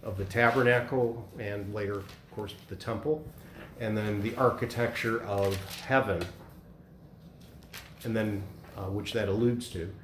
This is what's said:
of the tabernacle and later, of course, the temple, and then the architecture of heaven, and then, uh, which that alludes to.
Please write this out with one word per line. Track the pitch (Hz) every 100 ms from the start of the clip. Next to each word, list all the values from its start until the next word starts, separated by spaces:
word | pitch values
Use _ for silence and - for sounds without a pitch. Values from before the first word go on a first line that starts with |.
of | 98 98
the | 95
tabernacle | 117 117 123 120 123 120 135 117 117 110 -
and | 104 104 98
later, | 104 101 101
of | 92 - -
course, | - 104 - -
the | 104
temple, | - 113 147 156 - - - - - -
and | 113 107
then | 107 104
the | 104 113
architecture | 127 - 117 - 120 - 113 113 104
of | 101 98 98 - -
heaven, | - 135 107 87 85 - - - - - - - - - - - - - - - - -
and | 117 113
then, | 107 101 98 - - -
uh, | 95
which | 101 104
that | 117 101
alludes | 101 120 120 -
to. | 90 85 95